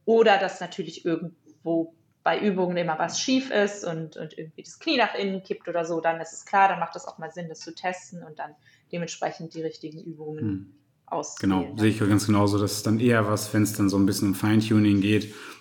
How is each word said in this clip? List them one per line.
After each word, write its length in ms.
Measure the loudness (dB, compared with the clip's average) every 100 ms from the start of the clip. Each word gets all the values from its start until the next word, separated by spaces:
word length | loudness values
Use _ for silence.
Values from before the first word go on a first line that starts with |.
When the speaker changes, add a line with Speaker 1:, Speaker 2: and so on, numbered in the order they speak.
| 2
Speaker 1:
oder 320 | 6 8 6
dass 220 | 2 -4
natürlich 460 | -8 -8 -10 -6 -2
irgendwo 880 | -2 -4 -12 _ _ -2 -2 -2 -8 _ _
bei 160 | -2 2
Übungen 380 | 0 0 0 0
immer 220 | -2 -2
was 200 | -2 -2
schief 300 | 0 0 2
ist 340 | 2 0 -2 -6
und, 320 | -6 -8 -10
und 200 | -12 -12
irgendwie 240 | -14 -16
das 140 | -20 -10
Knie 180 | -2 2
nach 180 | 0 0
innen 260 | -4 -4
kippt 260 | -6 -8 -4
oder 180 | -4 -2
so, 160 | -2
dann 180 | -2 -2
ist 140 | -6
es 120 | -14 -2
klar, 220 | 4 4
dann 120 | 2
macht 160 | -4 -8
es 100 | -14
auch 100 | -14
mal 140 | -14
Sinn, 160 | -12 -12
das 120 | -12
zu 120 | -14
testen 500 | -8 -6 -6 -10 -16
und 140 | -16 -14
dann 140 | -14 -16 _ _ _
dementsprechend 640 | -8 -8 -6 -8 -8 -12 -8
die 60 |
richtigen 420 | -8 -10 -14 -14
Übungen 360 | -14 -12 -12 -6
Speaker 2:
Hm. 340 | -6 -6 -10 _ _ _ _
Speaker 1:
auszuwählen. 540 | -8 -8 -4 0 0
Speaker 2:
Genau, 140 | -2 0
sehe 120 | 2
ich 100 | 2
ganz 260 | 2 2 4
genauso. 320 | 2 4 2
Das 140 | 0
ist 120 | -2 0
dann 140 | 2
eher 280 | 4 4 2
was, 240 | -2 0
wenn's 200 | 0 0
dann 160 | 2 2
so 80 | 4
ein 80 | 2
bisschen 220 | 2 0
um 60 | 2
Feintuning 640 | 4 4 4 4 6 4
geht. 320 | 4 2 0 -10 -18 -20